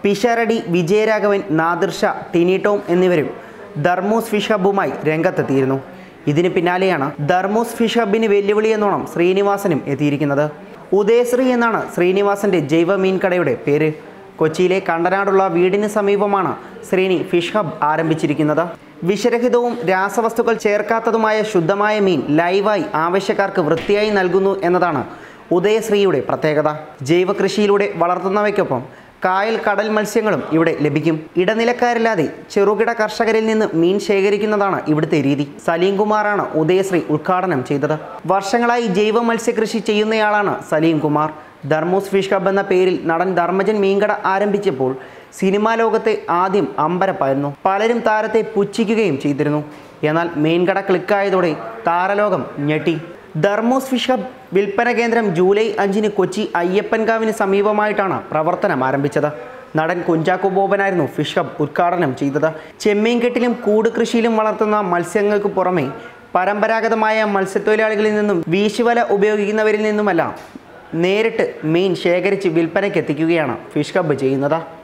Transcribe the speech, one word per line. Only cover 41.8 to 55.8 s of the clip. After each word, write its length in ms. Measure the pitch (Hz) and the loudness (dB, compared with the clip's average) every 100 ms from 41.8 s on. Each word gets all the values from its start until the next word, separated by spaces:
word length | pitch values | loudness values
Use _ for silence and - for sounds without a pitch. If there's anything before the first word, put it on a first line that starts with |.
| 165 185 196 196 | 0 -2 0 -2
ഫിഷ് 200 | 190 196 | 0 0
ഹബ്ബ് 160 | 185 | 2
എന്ന 100 | 196 190 | 0 2
പേരിൽ 240 | 185 185 165 139 | 2 2 0 -2
നടൻ 200 | 165 185 175 | 0 0 0
ധർമ്മജൻ 380 | 170 190 196 214 196 | 0 0 0 2 2
മീൻകട 280 | 196 208 - - 190 | 2 2 0 0 0
ആരംഭിച്ചപ്പോൾ 580 | 208 196 196 131 131 135 - - - - | 0 0 -2 0 -2 -4 -12 -20 -20 -2
സിനിമാ 340 | 190 202 214 226 | 0 2 2 2
ലോകത്തെ 340 | 226 220 220 214 - 170 | 2 2 0 -2 -2 0
ആദ്യം 260 | 190 196 151 - 151 | 2 0 0 0 0
അമ്പരപ്പായിരുന്നു. 640 | 175 190 185 135 139 143 143 190 | 2 0 0 0 0 -2 -2 -2
പലരും 320 | 196 226 240 226 | 2 0 0 0
താരത്തെ 340 | 214 214 220 214 196 | 0 0 0 0 -2
പുച്ഛിക്കുകയും 600 | 202 - 214 220 208 135 147 | -2 -2 0 2 0 0 -2
ചെയ്തിരുന്നു. 380 | 139 147 151 147 - - - 151 | 0 0 -2 -4 -16 -20 -4 -2
എന്നാൽ 180 | 160 170 151 156 | 0 -2 0 2
മീൻകട 340 | 170 175 190 196 | 2 2 0 0
ക്ലിക്കായതോടെ 640 | 180 - 202 202 190 175 156 - - - | -2 2 0 2 2 0 -2 -8 -6 -2
താരലോകം 540 | 170 185 202 208 180 117 - 143 | 0 0 0 0 0 -4 -4 -2
ഞെട്ടി. 280 | 156 175 156 - - - 156 202 | 0 0 -2 -6 -18 -10 -2 0
ധർമ്മൂസ് 440 | 208 233 262 262 | 0 0 0 0
ഫിഷ് 180 | 247 - | -4 0
ഹബ്ബ് 160 | 247 185 - - 175 | -2 -4 -14 -2 0
വിൽപ്പന 340 | 202 202 233 226 | 0 0 0 0
കേന്ദ്രം 280 | 233 233 214 165 | 0 0 0 2
ജൂലൈ 280 | 185 202 226 - | 2 4 0 0